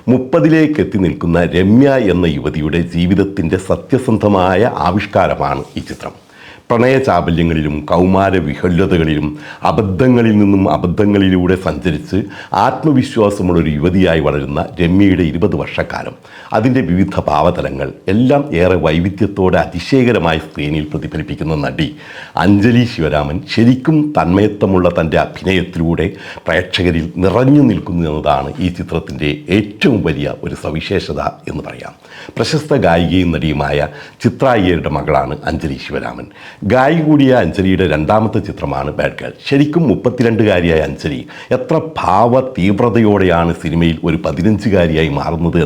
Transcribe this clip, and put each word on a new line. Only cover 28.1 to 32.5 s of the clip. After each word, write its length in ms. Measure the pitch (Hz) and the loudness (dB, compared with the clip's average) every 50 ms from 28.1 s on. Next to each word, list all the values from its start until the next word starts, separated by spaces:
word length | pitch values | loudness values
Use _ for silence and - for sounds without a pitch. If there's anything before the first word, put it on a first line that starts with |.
എന്നതാണ് 420 | 73 78 73 73 71 69 69 71 - 80 92 | -2 -2 0 0 0 0 -2 -4 -6 -4 -4
ഈ 40 | 90 87 - | -4 -4 -4
ചിത്രത്തിൻ്റെ 520 | 87 - 82 82 - - 73 65 76 73 76 73 - - 90 107 | -8 -6 -6 -6 -6 -6 -8 -4 -4 -4 -4 -4 -4 -2 0 0
ഏറ്റവും 400 | 104 - - - - 170 117 101 82 85 | 0 -2 -4 -2 0 2 2 2 0 -2
വലിയ 280 | 76 71 71 67 - - - | -2 -2 -4 -6 -8 -8 -10
ഒരു 140 | - 65 - - | -10 -10 -8 -8
സവിശേഷത 540 | - 78 80 - - 98 90 80 - 76 69 69 - - - - - - | -8 -8 -6 -6 -4 -4 -4 -4 -4 -6 -6 -6 -6 -6 -8 -12 -12 -10
എന്ന് 120 | - - - | -10 -10 -12
പറയാം. 260 | - - - - - - - - - - - - - | -14 -16 -16 -18 -20 -20 -20 -20 -20 -20 -18 -10 -4
പ്രശസ്ത 380 | - 117 - | -4 -4 -2